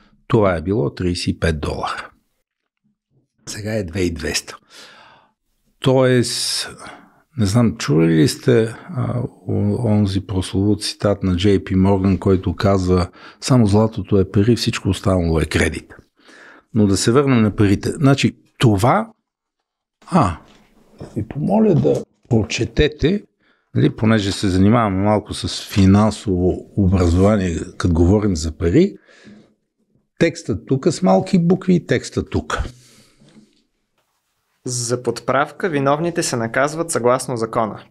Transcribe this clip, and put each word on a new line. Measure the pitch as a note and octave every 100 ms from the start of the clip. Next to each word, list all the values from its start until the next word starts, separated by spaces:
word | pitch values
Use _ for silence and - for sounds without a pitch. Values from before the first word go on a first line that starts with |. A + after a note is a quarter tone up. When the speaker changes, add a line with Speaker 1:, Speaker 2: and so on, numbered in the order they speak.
| _ _ -
Speaker 1:
това | A#2 G2+ E2+
е |
било | D#2 G#2 C#3
трийсет | - F#2 F2 -
и | E2+
пет | E2 D#2
долара. | D2 - - - - _ _ _ _ _ _ _ _ _ _ _ _ _ -
Сега | - G#2
е | A2
две | F#2 F#2
и | F2
двеста. | D#2+ D#2 E2+ - - _ - - - - _ _ _ _ _ _ _
Тоест, | - C3 B2+ B2+ A#2 - - - - - - - - _ _ -
не | G2+
знам, | A2+ A#2 D#2
чули | - D3+ E3
ли | E3 D3
сте, | - - C#3 A2+ - -
а, | C#3 A2+ B2 - - -
о-, | G2+ G2+ G#2 A#2+
онзи | G#2 G2+ F#2+ F#2+
прословут | F#2+ F#2 F#2+ G2+ G2+
цитат | - - - G2+
на | F#2+ F2
Джей | G2+ G2
Пи | - F#2+
Морган, | F#2+ G2 G2 F#2
който | G2+ F#2+ F2 E2
казва: | G2 G2 F2+ F#2 F2 - - -
„Само | - B2+ G#2+
златото | G#2 A2 A2 F#2+ G2+
е | F#2+
пари, | G#2 G2+ A#2
всичко | - - -
останало | F#2 - F#2 E2+ E2
е | D2+
кредит.“ | - E2 D2+ - - _ _ _ - - - _
Но | - G#2
да | F#2+
се | -
върнем | A#2+ C#3 B2
на | A2 -
парите. | G#2 G2+ -
Значи, | - C3+ C#3 A#2 - _ -
това, | A#2+ G2+ A#2 F#3 A3+ - _ _ _ _ _ _ _ _ -
а, | F3 G#2 D#2+ - _ _ _ _ - - -
ви | -
помоля | C#3+ D#3 G#3 A3 D3+
да | C3+ - - _ -
прочетете, | A2+ G#2 - A2+ - D3+ D3+ C#3+ G3+ - _ _ _ _ A#2+
нали, | C#3 -
понеже | A2 A2 G2+
се | F#2 G2+
занимаваме | F#2 G2 A#2+ A2 F#2
малко | G2+ G#2+ -
с | - F2 - -
финансово | - F#2+ G2+ G#2+ G#2 - F2+ F2+ D2 - -
образование, | F#2+ F2+ F2 F2 G2 G#2+ F#2 D#2+ - -
като | F#2
говорим | E2 F2 G#2 G#2 E2
за | D#2+ D#2
пари, | E2+ G#2+ G3 - _ - - - _ _ _ _ _ _ _ -
текста | E3+ D#3+ - A2 -
тук | C3 F3
с | -
малки | F#3 F#3+ F#3 F#3
букви | E3+ F#3 - F3
и | -
текста | A#2+ - - -
тук. | - - - - - _ _ _ _ _ - - _ _ _ _ _ _ _ _ _ _ _ C3
Speaker 2:
„За | B2 A#2 B2
подправка | B2 - - C3 D3+ - G3
виновните | D3 C3+ D3 E3+ E3+
се | D#3+ B2
наказват | A2+ A#2+ C#3+ D#3 E3
съгласно | B2 A#2 B2+ - A#2+
закона“, | A2 A#2+ A2 F#2+ -